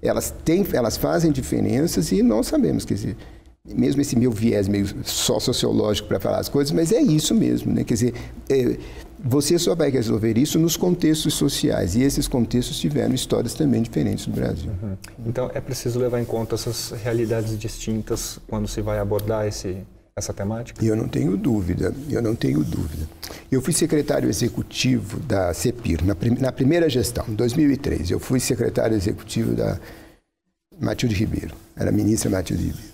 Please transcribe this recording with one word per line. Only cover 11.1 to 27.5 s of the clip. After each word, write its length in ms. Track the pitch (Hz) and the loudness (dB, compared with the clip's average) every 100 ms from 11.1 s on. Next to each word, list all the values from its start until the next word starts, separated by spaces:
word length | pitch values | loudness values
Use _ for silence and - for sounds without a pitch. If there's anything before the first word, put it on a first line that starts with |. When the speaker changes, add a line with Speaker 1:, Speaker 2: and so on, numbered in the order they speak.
| 156 156 | 2 0
Speaker 1:
sociais, 640 | - 143 - - 107 98 101 | 0 0 0 0 0 2 2
e 60 | |
esses 260 | 135 139 139 | 2 2 0
contextos 500 | 131 113 120 123 - | 0 2 0 0 -2
tiveram 340 | 160 147 113 | -2 0 0
histórias 420 | 127 - - 117 | 0 0 0 0
também 280 | - 151 113 | 0 2 2
diferentes 460 | 113 - 113 101 - | 0 0 0 -2 -4
no 60 | |
Brasil. 360 | 110 123 113 - 98 | -2 -2 -4 -6 -6
Speaker 2:
Uhum. 160 | 104 95 - - 117 | -6 -8 -12 -10 -6
Então 240 | 120 127 | -4 -4
é 80 | - | -6
preciso 380 | - 123 123 120 | -8 -6 -4 -2
levar 220 | 123 120 | 0 0
em 40 | |
conta 300 | 117 113 110 | -2 -4 -2
essas 360 | 110 - 117 - 110 | -4 -4 -6 -8 -8
realidades 560 | 117 117 110 113 110 110 | -2 -2 0 0 -2 -4
distintas 800 | 104 - - 110 107 110 - - - | -8 -8 -4 -4 -2 -6 -6 -12 -8
quando 220 | 107 104 | -6 -4
se 120 | - | -4
vai 200 | 107 104 | -2 -2
abordar 480 | 101 104 104 110 107 | 0 -2 0 -2 -2
esse, 300 | 104 101 95 95 - _ | -4 -6 -8 -10 -20 _
essa 180 | - - | -10 -8
temática? 520 | 101 101 113 120 - | -4 -4 -4 -8 -2
Speaker 1:
Eu 120 | 113 110 | 2 2
não 120 | - | 0
tenho 280 | 135 - - | 0 0 2
dúvida, 560 | 113 107 87 95 92 - 151 | 2 0 0 0 -2 -4 -4
eu 140 | 110 | -2
não 120 | 117 | 0
tenho 280 | 113 139 143 | 0 0 2
dúvida. 440 | 147 - 90 - - - - - - | 0 -2 -4 -6 -8 -10 -16 -16 -2
Eu 120 | 131 | -2
fui 100 | 131 | 0
secretário 560 | 160 156 156 143 147 123 | 0 2 2 2 2 2
executivo 920 | 117 120 - - - 127 123 101 - | 0 0 -2 -6 -2 2 2 0 -8
da 340 | - 101 90 | -2 0 0
cepir, 480 | 82 127 - - 82 | 0 -2 -2 -2 0
na 100 | 87 | 2
prim-, 240 | 101 117 117 | 2 0 2
na 100 | 131 | 0
primeira 360 | - 135 170 165 | 2 4 4 4
gestão, 360 | 127 117 - - | 2 0 -2 -4
em 60 | |
dois 200 | 107 123 | 0 0